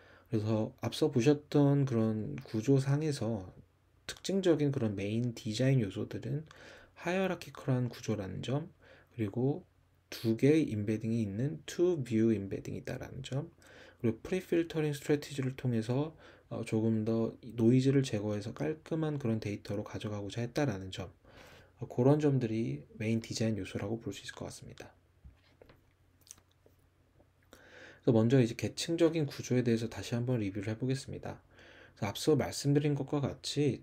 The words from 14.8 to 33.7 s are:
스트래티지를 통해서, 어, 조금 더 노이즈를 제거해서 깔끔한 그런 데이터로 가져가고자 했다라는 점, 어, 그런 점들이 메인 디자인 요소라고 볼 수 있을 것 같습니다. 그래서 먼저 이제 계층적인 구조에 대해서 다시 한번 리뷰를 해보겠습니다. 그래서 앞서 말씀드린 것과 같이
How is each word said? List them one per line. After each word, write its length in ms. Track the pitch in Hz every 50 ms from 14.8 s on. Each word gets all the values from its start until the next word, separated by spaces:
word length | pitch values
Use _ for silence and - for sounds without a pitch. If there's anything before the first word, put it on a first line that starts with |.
| 151 151 143
스트래티지를 640 | 139 - - 151 147 - - 143 - 131 127 131 -
통해서, 580 | - 127 120 113 107 117 123 135 147 165 - - - - - - _ _
어, 140 | 117 110 113
조금 380 | - 113 110 110 113 110 110 107
더 300 | 113 113 113 113 - - -
노이즈를 640 | - 120 110 117 113 113 127 131 127 135 135 139 135
제거해서 500 | - - 104 101 104 104 104 101 110 -
깔끔한 640 | - 147 151 156 156 - - 165 160 160 156 151 139
그런 200 | 139 113 113 110
데이터로 440 | - 104 104 110 - - 104 104 101
가져가고자 580 | - - - - 104 104 101 104 98 - 117
했다라는 500 | 120 120 - 156 147 139 101 95 95 92
점, 200 | - - - - - _ _ - - - - - - - - - _ _
어, 80 | 117 -
그런 320 | - - 123 135 147 151
점들이 640 | 151 147 139 127 117 110 110 113 117 131 139 147 - - -
메인 280 | - 107 110 113 113
디자인 360 | 113 - 104 - 113 110 110 98
요소라고 420 | 92 - - 107 101 101 117 113
볼 140 | - 101 98
수 100 | - -
있을 100 | - -
것 120 | - -
같습니다. 480 | 90 - - - - - - - - - _ _ _ _ _ _ - - _ _ _ _ _ - - - _ _ _ _ _ _ _ _ _ _ - - - _ _ _ _ _ - _ _ _ _ _ _ _ _ _ _ _ _ _ _ _ _ - - - - - - - - - -
그래서 160 | _ 147 117 110
먼저 240 | 110 117 135 135
이제 140 | 120 113 - -
계층적인 720 | - 101 - - - - 165 165 170 160 165 165 147 139
구조에 360 | - - - - - 127 117
대해서 240 | 117 113 113 120 -
다시 280 | - 110 95 - 123
한번 240 | 117 120 123 127 117
리뷰를 300 | 104 98 95 107 98 110 110
해보겠습니다. 640 | - 131 127 135 131 - - 95 90 90 95 95 - - _ - - - - - - - - -
그래서 140 | - - 98
앞서 280 | - - - 151 156
말씀드린 600 | 127 101 - - - - 143 143 147 151 147 143
것과 260 | 139 135 - 151 143
같이 560 | 135 101 90 - - - - 143 151 135